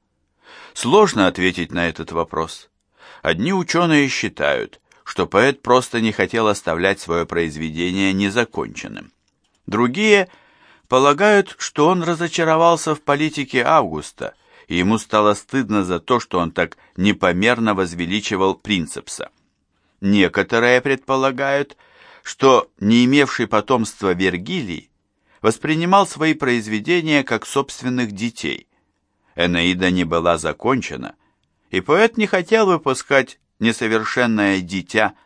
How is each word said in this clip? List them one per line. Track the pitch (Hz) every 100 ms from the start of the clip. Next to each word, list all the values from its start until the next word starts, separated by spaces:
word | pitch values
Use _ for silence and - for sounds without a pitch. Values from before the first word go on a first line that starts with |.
| _ _ _ _ _ - -
Сложно | - 117 196 196 117 92
ответить | 90 90 90 80
на | 85 85
этот | 78 78
вопрос. | 82 80 80 82 - _ _ _ _ - -
Одни | 80 82 147
ученые | 190 165 165 170 151 135
считают, | - 104 - 73 64 50 _ _ _
что | - - 85
поэт | 98 131 135
просто | - 127 - 117
не | 110
хотел | 101 92 117 107
оставлять | 101 87 82 95 98
свое | - 85 80
произведение | 85 82 76 80 78 90 92 95
незаконченным. | 95 101 113 113 - - - - - - _ _ _ _ _ -
Другие | 104 120 156 214 202 180 - _ _ _ _ _
полагают, | 131 143 147 208 202 196 -
что | - - 156
он | 185
разочаровался | 170 165 165 - 160 160 170 170 160
в | 147
политике | - 143 156 147 127 127
Августа, | 123 160 98 78 - - - - _ _ -
и | 87
ему | 92 110
стало | - 107 104
стыдно | 104 - 135 107 104
за | 90 87
то, | - 123
что | - 90
он | 82
так | 92 80 - _ -
непомерно | 101 98 92 87 113 117 110
возвеличивал | 95 90 85 87 104 - 95 95
Принцепса. | 87 - 95 78 - - - - _ _ _ _ _ _ _
Некоторые | 98 101 87 101 92 113 120 123
предполагают, | 139 135 - 135 135 123 139 139 143 - _ _ - -
что | - - 135 120 - _
не | 101 117
имевший | 123 143 131 - 110
потомства | 107 104 127 107 - 98
Вергилий | 90 95 87 117 185 104 82 - _ _ _ _ _
воспринимал | - - 151 156 175 196 190
свои | 139 160
произведения | 156 131 120 107 107 151 175 156 147
как | 131 113 -
собственных | 143 139 - 127 123 113
детей. | 98 117 - 76 - _ _ _ _ _ _ _
Энеида | 85 87 85 87 92 92
не | 92
была | 82 85 85 82
закончена, | 80 76 117 131 - 65 53 - _ _ _ _ _
и | 185
поэт | 185 170 226 226
не | 208
хотел | 190 170 220 196
выпускать | 165 143 127 - 139 131 - _ _
несовершенное | 113 110 113 110 110 127 120 107 101 95
дитя | 87 95 - 110 104 -